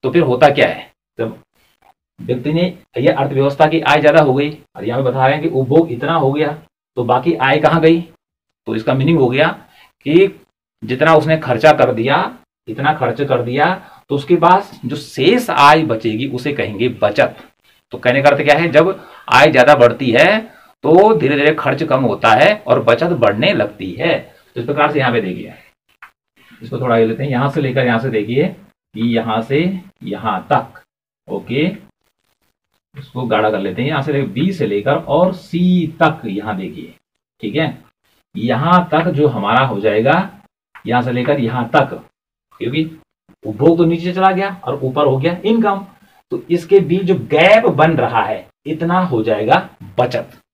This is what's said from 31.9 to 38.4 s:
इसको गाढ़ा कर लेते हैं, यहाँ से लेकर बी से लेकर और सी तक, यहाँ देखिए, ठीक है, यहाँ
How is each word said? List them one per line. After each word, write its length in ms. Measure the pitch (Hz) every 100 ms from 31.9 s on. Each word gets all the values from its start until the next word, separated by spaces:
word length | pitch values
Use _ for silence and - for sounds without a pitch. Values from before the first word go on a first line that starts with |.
| _ _ _ _ _ _ _ _ _ _
इसको 300 | - - 127
गाढ़ा 260 | 120 107 107
कर 80 | 104
लेते 240 | 98 92
हैं, 60 | 135
यहाँ 140 | 151
से 100 | 143
लेकर 160 | 139 110
बी 240 | 101 180
से 140 | 180 113
लेकर 260 | 101 104
और 420 | 147 - 151 185
सी 640 | 185 - 170 180 180 143 -
तक, 240 | 160 160 -
यहाँ 300 | 104 220 -
देखिए, 380 | 190 - 85 - _ _ _ _
ठीक 160 | 101 127
है, 280 | 156 - _ _ _ _ _
यहाँ 540 | -